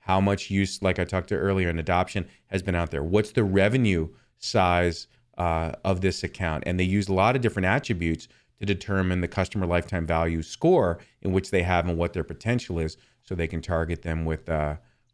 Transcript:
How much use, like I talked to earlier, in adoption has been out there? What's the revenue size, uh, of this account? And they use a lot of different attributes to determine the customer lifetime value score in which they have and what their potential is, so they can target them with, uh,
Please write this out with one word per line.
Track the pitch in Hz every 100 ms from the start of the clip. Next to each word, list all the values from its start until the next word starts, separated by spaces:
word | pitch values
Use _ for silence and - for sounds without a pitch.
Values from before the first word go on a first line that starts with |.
How | - 95
much | 98 101 -
use, | 95 95 -
like | 95 92
I |
talked | 87 92 87
to | 104
earlier, | 98 95 90
in | 82
adoption | 80 90 92 101 90 - -
has | 95
been | 95
out | 87 82
there? | 71
What's | 80 98 110
the | -
revenue | 104 95 98 127 113 90 80 - _ _
size, | - 113 90 87 87 82 - _ _ -
uh, | 87 82 82 -
of | - 92
this | 95 -
account? | 87 - 90 78 -
And | 90
they |
use | 92 101 95
a |
lot | 95 104 131
of |
different | 117 104 92
attributes | 120 - 95 85 80 - _ _ -
to | 101
determine | 95 - 98 92 90
the | 87
customer | - 92 107 92
lifetime | 87 - 92 80
value | 82 82 82
score | 78 - 156 180 95 82 - _
in | -
which | 92 92
they | 95
have | 87 90 85
and | 82
what | 85
their | 92
potential | 80 78 113 123 - 85
is, | 80 - _ _
so | -
they | 90 82
can | 82
target | - 82 80 85
them | 82 80 80
with, | 78 -
uh, | 80 76 73 _ _ _